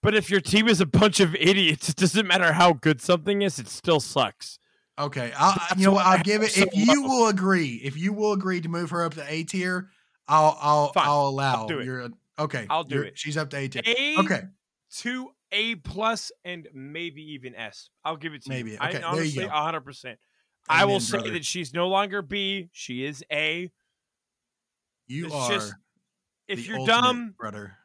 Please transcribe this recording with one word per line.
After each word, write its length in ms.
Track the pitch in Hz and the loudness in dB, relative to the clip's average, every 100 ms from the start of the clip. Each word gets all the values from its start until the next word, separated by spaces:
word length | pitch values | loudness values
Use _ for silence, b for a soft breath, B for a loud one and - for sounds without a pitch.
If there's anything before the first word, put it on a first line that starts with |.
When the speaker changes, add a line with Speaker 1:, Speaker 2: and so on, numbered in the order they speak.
Speaker 1:
But 140 | 208 214 | 2 2
if 140 | 180 | 2
your 100 | 196 | 0
team 280 | 156 202 220 | 2 2 4
is 100 | 196 | 4
a 60 | 175 | 4
bunch 340 | 170 214 - | 4 4 6
of 160 | 185 165 | 2 4
idiots, 540 | 156 196 175 151 - | 4 4 4 0 -4
it 80 | 156 | 0
doesn't 280 | 185 185 202 | 2 2 2
matter 260 | 180 175 | 4 4
how 200 | 156 175 | 6 6
good 280 | 151 160 147 | 6 2 0
something 400 | - 180 156 202 | 2 0 2 0
is, 180 | 202 147 | 0 -2
it 80 | 117 | -10
still 320 | - - 160 | -8 2 2
sucks. 580 | - 139 113 - - - _ _ _ - | 2 -2 -2 -2 -18 -20 _ _ _ -8
Speaker 2:
Okay, 320 | 143 139 120 135 | -8 -6 -8 2
I'll, 160 | 160 | 4
Speaker 1:
That's 220 | 190 175 185 | 4 0 2
Speaker 2:
you 80 | 190 | 4
know 60 | |
what, 140 | 196 185 | 6 6
Speaker 1:
why 60 | |
Speaker 2:
I'll 60 | 185 | 4
Speaker 1:
I 40 | |
Speaker 2:
give 180 | 196 208 | 4 0
Speaker 1:
have 80 | 214 | 2
Speaker 2:
it, 80 | 196 | 2
if 120 | 190 | 2
Speaker 1:
so 60 | 190 220 | 4 4
Speaker 2:
you 100 | 285 | 4
Speaker 1:
low. 60 | 269 | 4
Speaker 2:
will 180 | 262 226 | 4 4
agree, 540 | 196 190 190 147 117 | 4 2 2 2 -4
if 140 | 135 143 | -8 -4
you 160 | 185 | -4
will 180 | 208 214 | 0 0
agree 280 | 202 185 180 | 0 0 -2
to 80 | 165 | -4
move 200 | 170 170 | -4 -4
her 120 | 170 | -2
up 100 | 170 160 | -4 -4
to 100 | 143 | -8
A 120 | 156 | -6
tier, 460 | 160 190 185 180 185 b b b - | -4 -4 -2 -4 -6 b b b 2
I'll, 300 | 151 156 151 | 6 6 4
I'll, 320 | 147 151 147 | 2 4 4
Speaker 1:
Fine. 120 | 180 143 | 2 2
Speaker 2:
I'll 60 | |
Speaker 1:
I'll 160 | 147 139 | 4 2
Speaker 2:
allow 400 | 135 139 123 110 | 0 0 0 -2
Speaker 1:
do 120 | 151 | -6
it. 60 | 120 | -6
Speaker 2:
you're 140 | 127 | -8
a, 100 | 123 - _ - | -10 -14 _ -6
okay, 260 | 151 135 104 | -6 -4 -2
Speaker 1:
I'll 140 | 156 | -4
do 120 | 151 143 | -2 -4
Speaker 2:
you're, 80 | |
Speaker 1:
it. 140 | 131 - | -6 -8
Speaker 2:
she's 200 | 151 151 | -8 -6
up 120 | 151 | -6
to 60 | 139 | -6
A 100 | 135 | -8
tier. 140 | 131 220 | -6 -2
Speaker 1:
A 320 | 240 277 302 | -2 0 0
Speaker 2:
Okay. 220 | 190 165 190 _ _ _ _ - | 0 0 -6 _ _ _ _ -12
Speaker 1:
to 300 | 240 254 254 _ _ | -8 -8 -10 _ _
A 240 | 202 220 220 | -4 -4 -6
plus 560 | - 165 220 226 - - 180 | -10 -4 -4 -4 -8 -16 -14
and 220 | 175 151 | -14 -14
maybe 480 | 135 135 151 170 147 156 | -18 -14 -12 -12 -12 -16
even 200 | 147 127 | -16 -16
S. 360 | 113 110 - - _ | -14 -14 -14 -20 _
I'll 120 | 151 160 | -8 -8
give 160 | 160 | -8
it 100 | 147 135 | -12 -10
to 40 | |
Speaker 2:
Maybe. 220 | 131 113 | -8 -8
Speaker 1:
you. 60 | 107 | -6
I 80 | 151 | -6
Speaker 2:
Okay, 80 | 165 | -4
there 20 | |
you 60 | 165 | -4
Speaker 1:
honestly, 360 | 160 160 135 123 | -2 -2 -4 -4
Speaker 2:
go. 40 | |
Speaker 1:
a 120 | 151 | -4
hundred 200 | 151 165 | -2 -4
percent. 380 | 139 135 131 110 _ _ _ _ _ | -10 -18 -16 -18 _ _ _ _ _
I 160 | 160 202 | 4 4
will 80 | |
Speaker 2:
Amen, 80 | 196 | 2
Speaker 1:
say 160 | 113 - | 0 -4
Speaker 2:
brother. 140 | 220 | -4
Speaker 1:
that 120 | 175 143 | -6 -6
she's 280 | 180 156 | -8 -6
no 160 | 147 180 | -4 0
longer 320 | 190 202 202 | 0 0 -4
B. 480 | 156 202 196 196 170 | -6 -4 -4 -4 -8
She 320 | - - 123 135 | -16 -12 -8 -8
is 180 | 139 - | -10 -8
A. 400 | 151 156 160 175 _ _ _ _ _ _ _ _ _ _ _ _ _ _ | -4 -2 -4 -8 _ _ _ _ _ _ _ _ _ _ _ _ _ _
Speaker 2:
You 220 | 131 170 | -10 -8
Speaker 1:
It's 80 | 151 | -6
Speaker 2:
are 140 | 123 | -4
Speaker 1:
just, 240 | 107 107 98 _ _ _ _ _ _ _ | -4 -4 -12 _ _ _ _ _ _ _
if 120 | 190 | -10
Speaker 2:
the 40 | 120 | -8
Speaker 1:
you're 140 | 131 | -6
Speaker 2:
ultimate 220 | 131 226 | 2 2
Speaker 1:
dumb, 340 | 247 247 233 190 | 2 0 -8 -10
Speaker 2:
brother. 400 | 110 104 101 95 | -12 -10 -14 -18